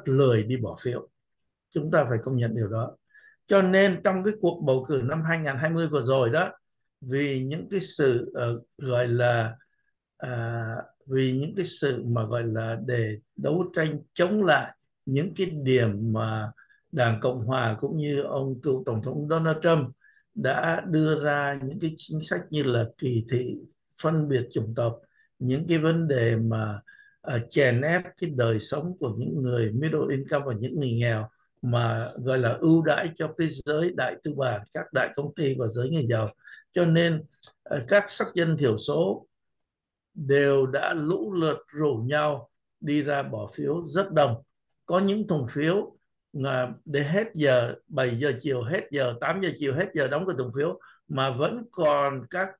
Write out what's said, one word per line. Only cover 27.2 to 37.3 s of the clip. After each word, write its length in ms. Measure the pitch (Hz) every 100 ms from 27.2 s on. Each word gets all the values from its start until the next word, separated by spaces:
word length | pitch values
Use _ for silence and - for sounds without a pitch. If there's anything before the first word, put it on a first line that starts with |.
à, 160 | - 120 117
chèn 300 | 147 135 120
ép 220 | 147 175 180 -
cái 120 | 170
đời 300 | 135 113 110
sống 360 | - 147 165 180
của 140 | 135 107
những 240 | 139 156
người 300 | 127 123 110
middle 440 | 110 156 156 156 135
income 280 | 139 147 139
và 80 | 107
những 220 | 123 160
người 120 | 135
nghèo, 360 | 117 120 110 107 - _ _
mà 460 | 127 120 117 113 117 -
gọi 220 | 127 131
là 140 | 117
ưu 300 | - 165 165
đãi 280 | 156 147 180 160
cho 180 | 156 156
cái 100 | 160
giới 420 | 131 135 151 175 -
đại 200 | 127 90
tư 100 | 156
bản, 260 | 143 131 104 104
các 200 | - 165
đại 160 | 131 123 -
công 180 | 147
ty 200 | - 143 127
và 80 | 113
giới 240 | 117 127
người 160 | 165 117
giàu. 200 | 113 107 - - - _
Cho 120 | -
nên, 380 | 170 165 170 160 156